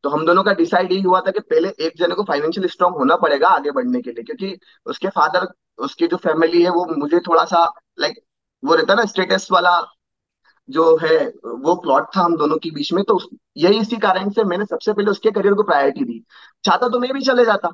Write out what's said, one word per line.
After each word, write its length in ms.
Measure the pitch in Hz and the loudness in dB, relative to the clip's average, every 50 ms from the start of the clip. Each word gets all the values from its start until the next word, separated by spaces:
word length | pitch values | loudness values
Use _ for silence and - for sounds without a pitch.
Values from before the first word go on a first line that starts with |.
तो 60 | - 143 | -4 -2
हम 180 | 147 156 160 | -2 0 2
दोनों 180 | 165 175 185 190 | 4 4 4 4
का 80 | 208 | 2
decide 400 | 196 170 165 165 - 180 185 180 | 2 2 0 2 2 0 2 0
यही 100 | 185 196 | -2 0
हुआ 180 | 196 180 185 180 | 2 2 2 2
था 100 | 175 190 | 0 -2
कि 100 | 190 214 | -4 -4
पहले 280 | - _ 160 160 170 190 | -4 _ 0 0 0 0
एक 240 | 175 - 156 165 - 160 | -4 -4 -6 -6 -2 -2
जने 160 | 175 170 175 | -2 -2 0
को 80 | 190 | -2
financially 460 | 208 170 151 143 151 160 170 208 185 175 | -4 -2 -2 -2 -2 -2 -2 -2 -4 -6
strong 280 | - - 180 175 180 | -2 0 -2 0 0
होना 200 | 151 131 139 165 | 0 0 0 2
पड़ेगा 320 | 180 175 151 143 139 156 180 | 2 2 0 2 2 4 2
आगे 220 | 185 147 139 147 | 2 2 0 -4
बढ़ने 320 | 139 135 123 127 127 123 | -4 -2 -2 -2 -4 -4
के 80 | 120 123 | -6 -8
लिए, 140 | 117 117 113 | -12 -12 -12
क्योंकि 340 | 135 156 - 190 196 180 - _ _ _ _ _ | -12 -10 -10 -8 -10 -10 -14 _ _ _ _ _
उसके 220 | - - - - 196 | -12 -10 -6 -6 -4
father, 380 | - 185 151 170 - 180 185 185 - _ _ _ _ - | 0 0 0 2 2 -2 -2 -4 -10 _ _ _ _ -10
उसकी 280 | 127 139 - - 165 | -10 -10 -2 -2 -2
जो 100 | 170 175 | -2 -2
family 460 | 175 - 170 160 160 165 165 170 175 | -2 -2 -2 0 2 0 2 4 4
है 80 | 175 180 | 2 4
वो 160 | 180 175 180 165 160 143 | 2 0 -2 -2 -4 -6
मुझे 200 | 143 147 165 175 | -2 0 0 0
थोड़ा 260 | 170 175 165 165 165 | 2 2 2 2 2
सा, 280 | - 180 170 170 170 - - _ _ _ - | 2 2 2 2 2 -2 -8 _ _ _ -4
like, 140 | - 160 - - _ _ _ _ _ _ _ _ - | -4 -4 -4 -8 _ _ _ _ _ _ _ _ 0
वो 100 | 143 165 | 2 2
रहता 180 | 160 160 160 | 2 4 2
है 60 | 196 214 | 2 2
ना 60 | 226 | 2
स्टेटस 440 | 202 - 190 180 175 190 190 - - | -2 -2 -4 0 0 0 -2 0 0
वाला 340 | 190 175 175 180 175 170 - - _ _ _ _ _ _ _ _ _ _ _ _ _ _ _ - | 0 2 4 4 2 2 -2 -6 _ _ _ _ _ _ _ _ _ _ _ _ _ _ _ -4
जो 260 | 131 160 165 165 160 | 0 2 4 6 4
है, 320 | 160 165 156 160 156 139 - - - - | 4 4 2 2 2 0 -2 -8 -12 -12
वो 300 | 117 117 123 135 160 180 | -12 -12 -4 0 0 0
plot 320 | 180 - 151 131 147 147 - - | 0 0 0 0 0 0 0 -2
था 40 | 190 | 0
हम 160 | 180 170 170 | 0 0 2
दोनों 200 | 151 147 151 156 | 0 0 0 0
के 140 | 156 - 165 | -2 -4 -8
बीच 220 | 156 151 143 - | -8 -8 -6 -4
में। 120 | - 190 202 | -2 -2 -2
तो 100 | - 202 | -2 -4
उस, 140 | 180 - - - _ _ _ _ | -6 -6 -10 -20 _ _ _ _
यही 220 | - 165 180 214 226 | -2 0 2 2 0
इसी 160 | 214 214 240 | -2 -4 -4
कारण 340 | 220 208 202 185 190 196 202 | -4 -2 -2 -2 -2 -4 -4
से 140 | 196 226 220 | -2 -2 -2
मैंने 200 | 202 214 202 214 | -2 -2 -4 -6
सबसे 280 | - 226 208 - 214 | -6 -8 -6 -4 -4
पहले 180 | 208 202 202 208 | -4 -2 -2 -2
उसके 200 | 196 - - 220 | -4 -2 -2 -2
career 240 | 208 214 185 202 202 | -2 0 0 0 2
को 80 | 196 | 0
प्रायोरिटी 420 | 208 190 160 143 139 143 - 311 285 | 0 0 0 0 0 0 -2 -4 -8
दी। 200 | 117 117 113 _ _ _ - - - _ _ - | -8 -8 -14 _ _ _ -20 -20 -20 _ _ 0
चाहता 240 | 202 175 - 247 240 | 0 0 2 0 -2
तो 100 | 226 247 | 0 -2
मैं 140 | 247 254 | -2 -2
भी 80 | 262 277 | -4 -2
चले 240 | 233 247 254 247 240 | 0 0 4 4 4
जाता। 240 | 226 208 190 - 175 | 4 2 0 -2 -6